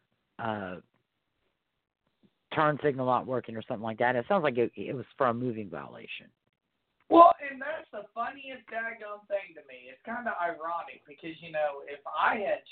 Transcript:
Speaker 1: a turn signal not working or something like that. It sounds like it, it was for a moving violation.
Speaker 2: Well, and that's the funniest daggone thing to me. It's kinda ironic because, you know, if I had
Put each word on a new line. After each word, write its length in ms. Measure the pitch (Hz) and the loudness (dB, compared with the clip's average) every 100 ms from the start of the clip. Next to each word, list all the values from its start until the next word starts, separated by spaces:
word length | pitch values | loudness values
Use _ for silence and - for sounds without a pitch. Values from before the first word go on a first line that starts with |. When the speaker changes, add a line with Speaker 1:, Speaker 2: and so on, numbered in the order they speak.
| _ _ _ - | _ _ _ -8
Speaker 1:
a 420 | 117 107 95 87 _ _ _ _ _ _ _ _ _ _ _ _ _ _ _ _ - | -6 -4 -6 -10 _ _ _ _ _ _ _ _ _ _ _ _ _ _ _ _ -6
turn 260 | - 151 143 | 2 2 2
signal 240 | 147 131 127 | 0 0 2
not 200 | 120 110 | 2 0
working 300 | 127 - 113 | -4 -4 -10
or 40 | |
something 200 | - 110 | -8 -6
like 140 | 113 110 | -6 0
that. 180 | 120 123 | 0 0
It 100 | 120 | 0
sounds 140 | 202 | 2
like 140 | 147 120 | 2 2
it, 140 | 117 104 | 0 -2
it 200 | 95 127 | -8 -8
was 100 | - - | -10 0
for 100 | 131 | 0
a 60 | |
moving 360 | 117 127 110 98 | 2 -2 -4 -8
violation. 580 | 76 69 - - - - _ _ _ _ _ _ _ - | -10 -12 -16 -16 -16 -16 _ _ _ _ _ _ _ 6
Speaker 2:
Well, 240 | 330 339 - 285 | 12 12 10 -2
and 100 | 262 | -8
that's 280 | 277 311 320 | -8 -8 -10
the 160 | 214 208 226 | -14 -12 -6
funniest 500 | 247 277 269 247 - | -6 -8 -16 -16 -10
daggone 600 | 220 226 220 208 208 208 | -6 -6 -8 -12 -14 -6
thing 260 | 196 180 | -6 -6
to 80 | 156 139 | -18 -20
me. 220 | 127 123 | -20 -20
It's 100 | - 226 | -18 -10
kinda 280 | 240 226 185 | -6 -6 -2
ironic 600 | 170 160 165 170 - - - | -4 -4 -6 -6 -8 -16 -20
because, 280 | 139 165 165 | -16 -14 -14
you 100 | 165 | -8
know, 300 | 156 147 139 143 | -2 -2 -2 -12
if 120 | - 156 | -14 -8
I 300 | 156 202 220 | 0 0 2
had 240 | 196 196 - | -2 -4 -6